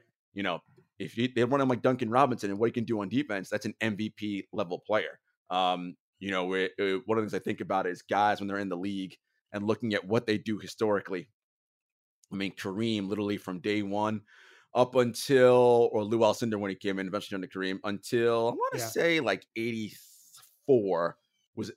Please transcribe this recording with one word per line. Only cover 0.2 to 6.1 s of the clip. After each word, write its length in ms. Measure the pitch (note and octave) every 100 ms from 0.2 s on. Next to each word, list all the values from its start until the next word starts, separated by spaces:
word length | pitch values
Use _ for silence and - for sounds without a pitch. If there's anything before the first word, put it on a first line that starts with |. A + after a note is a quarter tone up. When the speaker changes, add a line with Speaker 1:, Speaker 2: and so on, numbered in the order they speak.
| _
Speaker 1:
you 100 | G2
know, 180 | F#2+ E2+ _ _ _ -
if 180 | G2 A2+
you, 120 | B2+
they 120 | A#2+ B2+
run 160 | C#3
him 80 | C3
like 120 | A#2
Duncan 280 | B2+ B2+ A2
Robinson 400 | B2 C#3 A2+ G2+
and 80 | G2+
what 60 | A#2+
he 60 |
can 100 | B2
do 160 | A2+ A2
on 60 | G2
defense, 420 | A#2+ D3 G2+ -
that's 160 | G#2 A2+
an 80 | -
M 160 | A2 G2+
V 140 | G#2+
P 380 | - G#2 G2 -
level 260 | G2+ F2 F2 -
player. 320 | G#2+ D2+ - _ _ -
Um, 460 | F2+ F#2 F2+ F2 - _